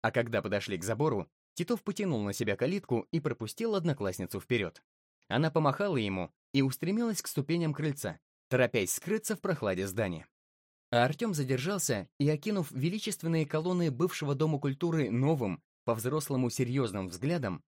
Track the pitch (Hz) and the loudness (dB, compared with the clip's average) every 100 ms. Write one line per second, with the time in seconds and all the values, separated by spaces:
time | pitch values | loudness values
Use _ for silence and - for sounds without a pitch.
0 | 117 120 117 113 95 101 - 95 90 113 | 0 0 2 0 0 -2 -2 -4 -2 0
1 | 151 110 85 _ _ - 170 240 - - | 2 0 -4 _ _ -8 -2 -2 -2 -4
2 | 196 131 101 98 104 98 127 196 - 120 | -2 0 -2 -2 -2 0 0 -2 0 -2
3 | - 165 156 151 - - 226 202 165 147 | 0 -2 -2 -4 -8 -4 0 0 0 0
4 | 101 92 95 101 - 120 92 - _ _ | -2 -2 -6 -6 0 0 0 -4 _ _
5 | _ _ _ 120 160 156 151 135 202 151 | _ _ _ 0 2 4 2 2 0 2
6 | 104 95 85 _ _ 139 135 131 156 208 | 0 -2 -4 _ _ 2 2 0 -2 0
7 | 233 208 - - 143 170 165 143 156 139 | 0 -2 -4 -4 0 0 0 0 -2 -2
8 | 104 80 _ _ _ 127 123 120 95 - | -6 -8 _ _ _ 2 4 4 0 -2
9 | - 214 - 208 - 165 107 92 98 95 | -2 -4 -2 -4 -2 0 0 0 -2 0
10 | 104 82 - _ _ _ _ _ _ 120 | -2 -2 -10 _ _ _ _ _ _ 4
11 | 123 147 233 165 135 131 143 202 - 110 | 4 2 -2 -2 0 0 0 -2 0 -2
12 | 90 _ 143 151 208 202 160 - 147 208 | -2 _ 2 2 0 -2 -2 -2 -2 -2
13 | 220 - 165 165 156 156 165 180 170 123 | -4 -4 0 0 2 0 0 0 0 2
14 | 175 - 147 143 156 147 139 135 175 165 | 0 0 -2 2 2 2 0 -2 0 0
15 | 127 117 135 160 110 90 _ _ - 113 | 2 2 2 2 0 -2 _ _ -2 0
16 | 117 151 143 131 127 - 123 131 120 98 | 0 -2 -2 0 0 0 0 2 0 0
17 | 95 87 131 170 117 85 _ | -6 -4 -2 0 -2 -6 _